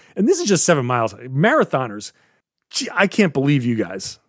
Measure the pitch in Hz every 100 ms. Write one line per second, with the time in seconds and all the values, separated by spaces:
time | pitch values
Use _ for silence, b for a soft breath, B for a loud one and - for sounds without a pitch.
0 | b - 214 349 302 180 - 156 123 123
1 | 113 - 123 135 202 302 214 143 123 104
2 | - - _ _ _ _ _ - 262 -
3 | 196 - 196 139 139 143 120 113 90 95
4 | - -